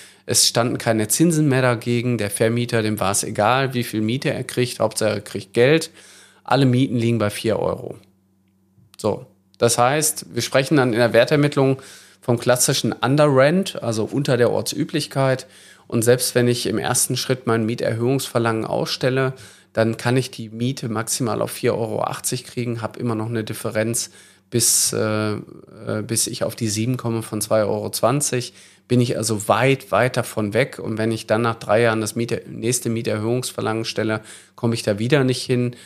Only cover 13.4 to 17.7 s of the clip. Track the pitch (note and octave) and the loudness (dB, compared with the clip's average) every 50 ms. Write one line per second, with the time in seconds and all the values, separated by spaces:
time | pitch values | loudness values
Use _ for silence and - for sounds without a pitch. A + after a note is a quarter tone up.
13.4 | C3+ D3 E3+ F#3+ G3 - - - - A#2 A2 A2 G#2 - F#2+ C3 D3 C#3+ C3 A#2 | 6 6 4 2 0 -2 -6 -6 -4 -4 -2 -2 -2 -2 -2 -2 0 2 2 4
14.4 | A#2+ G#2+ G#2 G#2 G#2+ - - - E3 E3 - D#3 C#3+ - - C#3 C3+ C3+ C3 B2+ | 4 4 2 0 -2 -4 -2 -4 -4 -2 -2 -6 -6 -4 -2 0 2 2 0 -2
15.4 | - - - - - - - - _ - - A#2+ A2 A#2+ B2+ B2 - - - B2 | -4 -14 -20 -20 -20 -20 -20 -20 _ -4 -2 0 4 4 4 4 4 0 2 2
16.4 | A#2+ A#2+ A#2+ A#2+ - F#2 G#2 G#2+ - - A#2 - - - C3 B2 - - C3 - | 2 2 2 0 0 -2 -2 -2 0 0 0 0 0 0 -2 -4 -2 -2 -2 -2
17.4 | - A#2 A2+ A2+ A2+ G#2+ | 0 0 0 0 0 -2